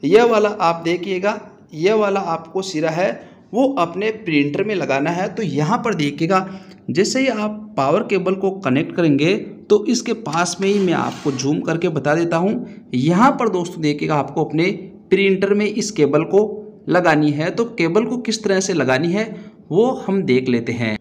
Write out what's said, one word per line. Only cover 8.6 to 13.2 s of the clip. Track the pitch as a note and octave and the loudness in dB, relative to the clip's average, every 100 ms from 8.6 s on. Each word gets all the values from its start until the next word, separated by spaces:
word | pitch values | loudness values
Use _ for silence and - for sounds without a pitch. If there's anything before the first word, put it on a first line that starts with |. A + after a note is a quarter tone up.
कनेक्ट | C3+ C3 E3 - | 0 0 0 0
करेंगे | E3 C#3 D#3 G#3 - - - | 2 4 2 0 -4 -16 2
तो | G#3 G#3 | 2 4
इसके | A#3+ - | -2 -2
पास | A3+ - D#3 F3 - | -6 -4 -2 -2 0
में | G3 | 0
ही | G3+ | 2
मैं | F#3 | 2
आपको | D3+ B2 B2+ D3+ | 0 -2 -4 -4
जूम | C3 C3+ D#3 | -2 -2 -2
करके | F3 E3 F3+ | -2 -2 -2
बता | D#3 C#3 | -2 0
देता | D#3 E3+ E3 | 0 0 0
हूँ। | F#3+ A#3+ - - - | 0 -2 -8 -14 -6
यहाँ | B2+ D3 F3 | -2 2 4